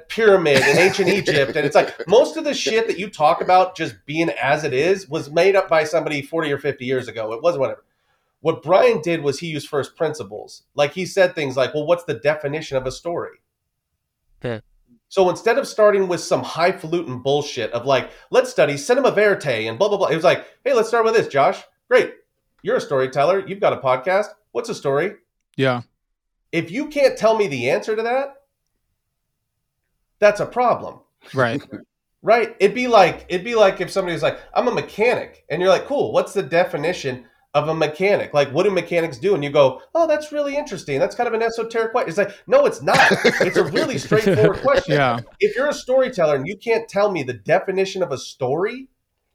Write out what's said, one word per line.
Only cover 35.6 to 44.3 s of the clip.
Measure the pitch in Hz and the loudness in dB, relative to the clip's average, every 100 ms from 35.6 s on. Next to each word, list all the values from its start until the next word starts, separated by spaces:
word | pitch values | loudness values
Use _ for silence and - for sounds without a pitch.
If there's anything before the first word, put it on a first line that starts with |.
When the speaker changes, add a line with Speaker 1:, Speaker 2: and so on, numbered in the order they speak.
Speaker 1:
you're | 185 | 4
like, | 170 - | 2 2
"Cool, | 277 143 | -2 0
what's | 165 190 | 0 -2
the | 202 | -4
definition | 147 165 180 156 156 175 135 123 - _ _ | -2 0 0 -2 -4 -4 -6 -8 -12 _ _
of | 147 147 | -2 -2
a | |
mechanic? | 160 151 - 190 180 107 | -2 -2 0 0 0 0
Like, | 147 139 | 0 0
what | 135 | 0
do | 202 | 0
mechanics | 180 170 175 165 123 | 0 -2 -2 -2 -4
do?" | 185 175 | -2 0
And | |
you | 143 | 0
go, | 147 135 127 - | 4 2 2 -6
"Oh, | 330 320 | -2 0
that's | 302 302 | 0 -2
really | 294 285 285 | -6 -4 -4
interesting. | 294 185 - 139 | -8 -10 -6 -2
That's | 196 | -2
kind | - 240 | -2 -4
of | |
an | 220 | -2
esoteric | 226 226 226 233 220 | -2 -4 -6 -4 -2
question." | 240 170 | -2 -2
It's | 170 | -2
like, | 196 - - | -2 -4 0
"No, | 262 262 | 4 4
it's | - | 0
not. | 143 240 - - 240 - | 0 4 4 4 2 2
It's | 175 175 | 0 2
a | |
really | 160 170 - 156 | 0 0 -2 -4
Speaker 2:
<laughs> | - | 0
Speaker 1:
straightforward | 220 196 | 2 2